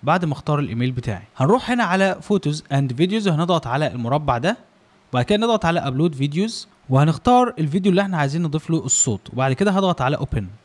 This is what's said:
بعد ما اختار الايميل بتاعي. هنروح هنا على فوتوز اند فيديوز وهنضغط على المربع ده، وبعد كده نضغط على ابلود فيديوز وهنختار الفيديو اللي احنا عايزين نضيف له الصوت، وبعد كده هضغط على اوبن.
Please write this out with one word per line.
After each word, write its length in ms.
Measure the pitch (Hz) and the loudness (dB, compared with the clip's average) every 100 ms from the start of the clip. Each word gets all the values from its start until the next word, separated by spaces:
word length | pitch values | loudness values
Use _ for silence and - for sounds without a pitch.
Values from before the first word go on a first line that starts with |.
بعد 220 | 123 175 175 | 0 0 0
ما 80 | |
اختار 260 | 139 - 147 | -4 -2 -2
الايميل 320 | 143 113 127 | -2 -2 -2
بتاعي. 320 | 123 123 95 - - | -4 -6 -8 -10 -2
هنروح 340 | 135 240 - | 2 2 2
هنا 120 | 240 | -2
على 340 | 208 185 190 185 | 0 2 0 -2
فوتوز 420 | - 202 151 151 - | -2 0 0 -6 -4
اند 220 | 139 139 | -2 0
فيديوز 340 | 123 180 220 202 | 0 0 2 0
وهنضغط 400 | 151 175 170 123 | 0 2 0 0
على 240 | 131 151 | -2 -2
المربع 460 | 123 117 143 147 120 | -2 -2 0 0 0
ده، 200 | 147 240 - _ _ _ _ | 0 -2 -10 _ _ _ _
وبعد 140 | 127 123 | -2 2
كده 120 | 208 | 2
نضغط 280 | 226 220 170 | 2 2 2
على 140 | 170 | 0
ابلود 360 | - 131 170 135 | -2 0 0 0
فيديوز 520 | 143 147 214 226 - _ - | -2 0 -2 -4 -16 _ 0
وهنختار 640 | 131 151 156 - 247 247 240 | 4 4 2 4 4 4 0
الفيديو 300 | 156 165 196 | -2 0 2
اللي 120 | 180 | 2
احنا 160 | 196 175 | 0 0
عايزين 260 | 143 156 | -2 -2
نضيف 260 | 170 151 - | -2 -4 -2
له 160 | 160 131 | -4 0
الصوت، 440 | - - 101 - | 0 0 -2 -6
وبعد 200 | 117 135 | -2 0
كده 180 | 127 202 | 2 2
هضغط 300 | 190 190 170 | 2 0 0
على 160 | 131 143 | -2 -2
اوبن. 300 | - 127 95 104 | -4 -4 -6 -12